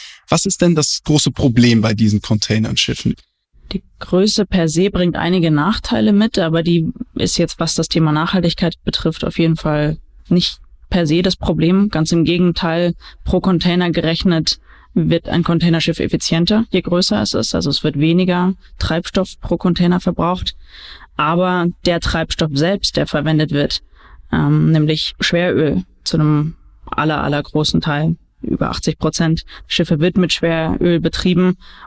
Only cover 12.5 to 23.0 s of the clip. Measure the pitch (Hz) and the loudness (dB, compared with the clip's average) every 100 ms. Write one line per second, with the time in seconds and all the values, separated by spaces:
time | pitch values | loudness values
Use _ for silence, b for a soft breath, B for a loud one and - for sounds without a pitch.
12.5 | 170 165 165 175 170 B B - 185 190 | 0 -2 0 0 -2 B B -2 0 2
13.5 | 175 180 175 175 170 160 165 190 165 156 | 2 2 0 0 0 -2 0 2 2 0
14.5 | - b b b - 156 165 - 170 170 | -6 b b b -2 2 0 0 -2 0
15.5 | 170 170 165 165 165 - - - 165 175 | 2 2 2 0 -2 -2 -2 0 0 2
16.5 | 214 233 185 - 175 185 208 107 - 110 | 2 0 -2 0 0 0 0 -2 -2 -2
17.5 | - 143 - 156 143 160 170 180 180 180 | -2 -2 -2 -2 0 2 2 2 0 0
18.5 | 190 b - - 165 - 196 185 - - | -2 b -6 -4 -2 -2 -4 -4 -6 -6
19.5 | 170 185 165 175 180 - 170 165 180 - | -2 0 2 2 2 -2 -2 -2 -2 -6
20.5 | B B B B B B - 151 170 185 | B B B B B B -4 0 2 2
21.5 | 180 170 - - 170 - 165 160 - 160 | 0 -2 -2 -2 0 -2 -4 -4 -2 -2
22.5 | 139 165 196 - - | 0 0 0 -2 -4